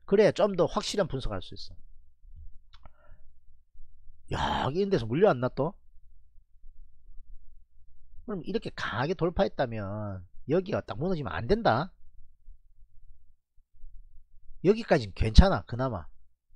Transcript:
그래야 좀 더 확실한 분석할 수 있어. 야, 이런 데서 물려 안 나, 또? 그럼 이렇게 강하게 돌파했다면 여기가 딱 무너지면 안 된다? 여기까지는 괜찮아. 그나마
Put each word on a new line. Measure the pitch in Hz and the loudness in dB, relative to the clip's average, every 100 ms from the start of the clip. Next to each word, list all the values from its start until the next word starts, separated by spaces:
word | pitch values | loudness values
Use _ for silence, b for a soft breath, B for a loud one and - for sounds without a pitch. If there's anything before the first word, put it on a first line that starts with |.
그래야 | - 202 190 | 4 6 6
좀 | - 208 | 6 2
더 | 180 165 | 4 2
확실한 | 214 - 208 165 | 2 -2 0 0
분석할 | 135 110 95 | 0 -2 -2
수 | - | -6
있어. | 101 - - - - - - - - - - - - b b b b b - - - _ - - - - - - | -8 -10 -10 -12 -14 -18 -20 -18 -12 -10 -10 -12 -18 b b b b b -14 -16 -18 _ -10 -8 -8 -12 -12 -4
야, | - - - 127 | -2 0 0 0
이런 | 160 196 | 0 2
데서 | 180 110 | 0 2
물려 | 139 208 | 4 4
안 | 131 | 4
나, | 123 | 0
또? | - 151 - - - - - - - - - - - - - - - - - - - - - - - - - | 0 -2 -4 -16 -18 -16 -18 -18 -20 -20 -16 -12 -12 -12 -14 -12 -10 -8 -10 -10 -12 -16 -18 -14 -12 -10 -10
그럼 | - - | -6 -6
이렇게 | - 214 - | -4 -4 -4
강하게 | - - 110 147 | -6 -4 -2 -2
돌파했다면 | 185 170 185 214 - 131 110 98 107 104 95 92 - - | 0 0 2 0 0 -2 -2 -4 -4 -6 -8 -10 -10 2
여기가 | 170 185 107 | 2 2 -2
딱 | - - | -2 -2
무너지면 | 175 170 120 | 0 0 -2
안 | 78 117 | -4 2
된다? | 214 190 113 185 - - - - - - - - - - - - - - - _ - _ - - - - - - - - - | 4 6 4 2 -8 -14 -12 -14 -14 -16 -16 -20 -20 -16 -14 -14 -14 -16 -20 _ -20 _ -10 -8 -8 -12 -14 -16 -14 -10 2
여기까지는 | 165 220 - 165 104 | 4 4 4 2 2
괜찮아. | - 113 110 - 117 | 0 8 10 10 4
그나마 | - 117 131 98 - - - _ _ | -2 -2 -2 -2 -8 -14 -18 _ _